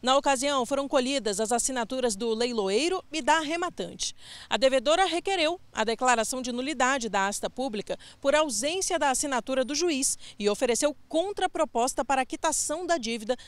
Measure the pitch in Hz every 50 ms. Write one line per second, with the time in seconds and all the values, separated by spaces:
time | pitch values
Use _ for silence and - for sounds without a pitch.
0 | - 247 262 277 277 285 277 247 254 285 285 269 247 - 285 269 277 277 - 277
1 | 247 254 277 277 208 220 202 180 220 208 240 233 - - 262 254 233 - 269 262
2 | 247 240 208 190 240 233 220 220 233 247 247 226 196 190 196 220 285 339 370 370
3 | - - - 320 262 302 294 330 311 285 330 339 359 349 - - 196 170 185 196
4 | - - - - - - - - - - - 220 226 269 254 262 220 285 311 349
5 | 381 349 320 349 - 392 392 359 320 302 349 381 - - - - 220 208 226 214
6 | 262 254 247 226 220 - - 254 254 254 240 240 254 277 320 240 254 247 269 277
7 | 233 226 185 202 196 196 202 - - 185 - - 254 269 214 214 190 - - -
8 | - - - - - 277 285 302 311 311 226 202 226 294 339 381 370 - 370 320
9 | 294 285 262 - - 294 277 240 214 - 262 269 262 226 294 285 339 359 311 262
10 | 269 - - - - - - - 208 202 208 - 277 240 233 214 - 294 285 -
11 | - - - 311 349 403 415 - 381 370 - 330 320 - - 233 233 269 - -
12 | 277 - 277 269 262 - - 320 - 330 294 - - - 294 330 370 330 339 339
13 | 214 226 233 233 214 - 254 - -